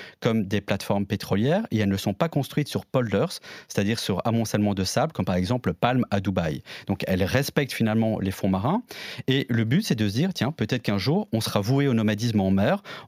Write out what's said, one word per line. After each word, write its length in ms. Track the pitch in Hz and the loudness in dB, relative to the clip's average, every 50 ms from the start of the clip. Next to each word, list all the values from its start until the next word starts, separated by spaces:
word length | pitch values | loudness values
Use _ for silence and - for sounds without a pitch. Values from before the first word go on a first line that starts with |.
| - - - _ | -18 -20 -10 _
comme 280 | - 120 113 110 95 | 0 0 2 0 0
des 140 | 98 107 101 | 0 -2 -2
plateformes 460 | - - 101 98 - - 101 101 101 | 0 -2 -4 -2 -2 -2 0 0 0
pétrolières 580 | - 104 101 - - 98 101 117 143 175 208 226 - | -2 -2 -4 -2 -2 0 0 2 2 0 0 0 0
et 80 | - 107 | 0 0
elles 100 | 104 98 | 2 2
ne 80 | 98 | 0
sont 160 | 95 - 104 98 | 0 0 -2 0
pas 140 | - 170 165 | 0 -2 0
construites 380 | - 143 127 - - 147 147 | 0 -2 -4 -2 -2 -4 -4
sur 200 | - - 98 - | -2 -4 -6 -6
polders, 440 | - - 131 120 104 101 101 160 - - - - - - - - - | -2 -2 0 0 2 0 0 0 -2 -4 -10 -14 -16 -18 -18 -16 -6
c'est-à-dire 320 | - 107 98 104 113 - | -2 -2 0 0 -2 -2
sur 260 | - - 95 87 - | -2 -2 -4 -2 0
amoncellement 480 | 117 113 117 110 - - 107 104 101 98 | 0 0 0 0 0 0 0 2 2 0
de 80 | 98 | 0
sable, 300 | 92 - - 117 143 160 | -2 0 0 0 0 0
comme 120 | - - 87 | -2 -2 -2
par 120 | 98 92 | 0 0
exemple 380 | 92 92 87 123 120 - 90 80 | 0 0 0 -2 -2 -2 -4 -2
Palm 300 | - 120 120 131 123 113 - | 0 0 2 2 2 2 0
à 80 | 101 101 | 0 0
Dubaï. 440 | 95 101 92 95 82 78 67 - - - - - - - | 0 0 0 0 -2 -2 -4 -6 -8 -14 -16 -8 -4 -4
Donc 160 | 95 - - | -2 -2 0
elles 160 | - 95 92 | 0 0 0
respectent 500 | 95 82 - 131 139 - - 151 139 - | 2 2 2 0 0 0 0 -2 -2 -2
finalement 460 | - - 117 107 110 113 113 110 104 85 | 0 0 0 2 2 2 2 2 0 0
les 140 | 92 95 | -2 -4
fonds 160 | - - - 95 | -2 0 0 2
marins 340 | 95 92 101 143 196 247 - - - - - - - - - - | 2 2 2 2 0 0 -2 -6 -12 -14 -12 -12 -12 -6 -2 0
et 180 | 131 139 - - | 0 2 2 0
le 140 | 120 117 | 0 0
but 200 | 113 113 135 202 | 2 2 2 2
c'est 120 | 226 - 151 | 2 0 0
de 140 | 110 107 101 | 0 0 0
se 60 | 101 | 2
dire, 200 | 131 180 190 - | 0 0 0 0
tiens, 160 | - 110 139 | -2 -2 -2
peut-être 320 | - - 110 - 131 117 | -2 -2 -2 -2 -2 -2
qu'un 160 | - - 101 98 | 0 0 0 0
jour 300 | 92 135 160 214 - - | 0 0 0 0 0 0
on 80 | - 113 | -2 -2
sera 200 | - - - 104 | -2 0 -2 0
voué 260 | 98 120 135 139 143 | 2 2 2 2 4
au 80 | 139 117 | 4 2
nomadisme 460 | 113 107 107 104 101 117 120 107 101 | 2 2 2 0 0 0 2 2 4
en 100 | 95 92 | 4 4
mer, 320 | 98 95 104 139 190 202 - - - - - | 4 4 4 4 2 0 -2 -10 -16 -14 -4